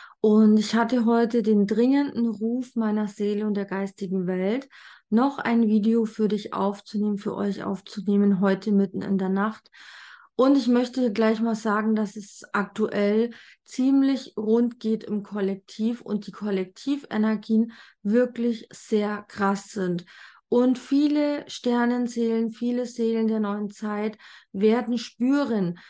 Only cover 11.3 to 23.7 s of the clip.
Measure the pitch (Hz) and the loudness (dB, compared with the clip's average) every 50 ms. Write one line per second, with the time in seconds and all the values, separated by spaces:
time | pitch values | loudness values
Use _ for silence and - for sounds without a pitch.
11.3 | 226 214 226 233 220 220 - 226 202 214 214 220 220 214 220 196 - 214 202 - | 2 2 0 -2 -2 -2 -2 -2 -2 0 0 0 0 0 0 -2 -6 -10 -16 -16
12.3 | - - - - - 208 196 190 - - 220 - - 208 202 202 208 220 233 240 | -18 -20 -14 -6 -4 -4 -4 -4 -2 -2 -2 -2 0 0 0 2 2 2 0 0
13.3 | 233 - - - - _ _ - - - 254 269 269 277 269 269 277 240 - - | -4 -10 -20 -20 -20 _ _ -12 -4 -2 2 4 4 4 4 4 2 0 -4 -8
14.3 | - - 214 208 220 233 240 240 240 - - 220 220 220 - - 214 208 202 - | -8 -6 0 2 2 4 2 0 -2 -4 -4 -2 -2 -2 -4 -6 -6 -6 -6 -6
15.3 | 196 208 196 190 196 196 - - - - 214 226 240 240 - - 214 208 208 - | -4 -2 -2 -2 -2 -4 -8 -14 -8 -4 -2 -2 -2 -4 -6 -6 -6 -6 -6 -8
16.3 | 175 - 202 208 202 190 185 185 - - - 277 285 285 - - - 220 214 220 | -12 -8 -6 -4 -2 -4 -4 -6 -10 -10 -6 -4 -4 -4 -6 -6 -2 0 0 0
17.3 | 220 208 208 - 226 220 233 226 - - - - _ _ - 202 214 240 247 247 | 0 -2 -2 0 2 2 2 0 -4 -12 -20 -20 _ _ -4 0 2 2 2 2
18.3 | 247 240 233 240 233 220 - - - - - - 226 208 208 208 208 202 208 - | 0 -2 -2 -2 -2 -4 -8 -14 -20 -20 -6 -2 -2 0 0 -2 -4 -8 -10 -12
19.3 | - - 202 196 196 196 - - - 208 185 180 175 175 175 - - - - - | -6 -2 0 0 0 -2 -4 -8 -6 -4 -2 -2 -2 -4 -6 -10 -16 -20 -20 -20
20.3 | - - _ _ - 240 247 254 254 240 - - 277 277 294 294 294 302 294 294 | -20 -20 _ _ 2 2 4 4 2 0 -2 0 0 2 2 2 2 0 0 0
21.3 | 294 294 285 - - - - 247 240 240 240 240 240 247 247 240 240 233 233 226 | -2 -4 -6 -10 -14 -6 -2 -2 0 2 2 0 0 0 -2 -4 -2 -2 -2 0
22.3 | 226 226 226 226 226 - 233 240 240 247 247 240 - - 233 226 226 226 220 220 | 0 0 -2 -2 -4 -4 -4 -2 -2 -2 -4 -6 -4 -2 -2 0 0 0 0 0
23.3 | 220 220 214 202 202 208 214 202 | 0 0 -2 -2 -2 -4 -6 -8